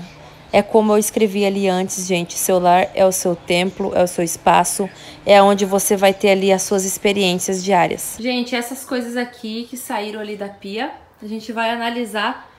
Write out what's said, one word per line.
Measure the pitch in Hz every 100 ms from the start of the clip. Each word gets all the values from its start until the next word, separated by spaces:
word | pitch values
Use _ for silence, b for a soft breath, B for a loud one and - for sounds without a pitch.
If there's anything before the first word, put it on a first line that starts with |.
| 180 B B B B
É | 196
como | 202 226 214
eu | 214
escrevi | 214 226 214 196 202
ali | 196 196
antes, | 185 190 - 185
gente, | 180 170
seu | - - 185
lar | 180 180 - -
é | 190
o |
seu | 185 185 170
templo, | - 175 185 190 196
é | -
o | 180
seu | -
espaço, | 170 - - 175 175 - 190 B B B
é | - 202
onde | 196 202 196
você | 196 - 202
vai | 196 190
ter | 208
ali | 196 196
as | 190
suas | - 202
experiências | 190 - 208 202 190 180 - 190
diárias. | 185 180 160 - - -
Gente, | 240 247 240 240
essas | 240 262
coisas | - 247 233 247
aqui | 240 - 220 220 233
que | 247
saíram | - 226 208 214
ali | 208 202
da | 202
pia, | - 196 208 285 - - -
a | 208
gente | 220 220
vai | 226 226
analisar | 233 233 240 226 208 220 - B